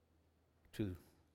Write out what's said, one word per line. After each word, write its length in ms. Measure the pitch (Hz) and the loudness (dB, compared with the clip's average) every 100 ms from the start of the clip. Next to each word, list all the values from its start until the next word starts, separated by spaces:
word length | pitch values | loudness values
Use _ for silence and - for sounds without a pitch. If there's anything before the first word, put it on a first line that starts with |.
| _ - - - - - - | _ -20 -20 -20 -20 -20 -6
to 200 | - 104 90 - - - | 0 0 -2 -10 -20 -20